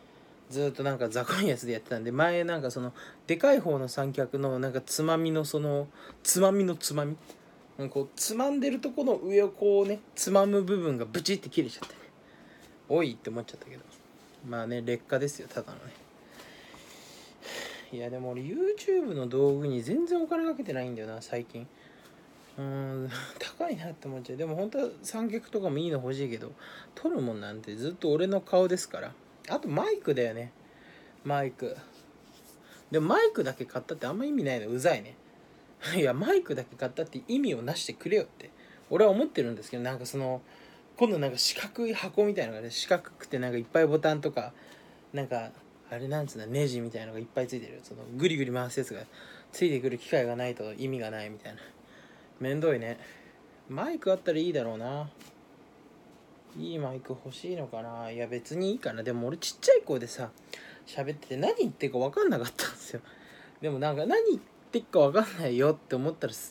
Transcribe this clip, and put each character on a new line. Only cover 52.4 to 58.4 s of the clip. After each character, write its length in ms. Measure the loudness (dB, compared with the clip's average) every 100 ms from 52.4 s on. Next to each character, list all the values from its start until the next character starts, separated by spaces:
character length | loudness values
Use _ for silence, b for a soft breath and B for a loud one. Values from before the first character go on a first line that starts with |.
| -2
ん 60 | 2
ど 140 | 2
い 40 | 2
ね。 200 | 0 -8 B B B B -20 -20 -10
マ 220 | -6 -4
イ 80 | -2
ク 140 | 0
あ 40 | 2
っ 20 |
た 140 | 2
ら 60 | 2
い 100 | 2
い 40 |
だ 100 | 0
ろ 120 | -2
う 40 | -4
な。 320 | -4 -6 -8 -12 -20 -20 -20 -20 -20 -20 -20 -20 -20 -20 -20 -20 -16 -10
い 160 | -8
い 40 | -4
マ 160 | -4
イ 60 | -6
ク 100 | -8
欲 240 | -10 -10
し 180 | -10 -8
い 40 | -6
の 100 | -6
か 160 | -8
な。 280 | -8 -8 -8
い 60 | -6
や、 100 | -4
別 300 | -6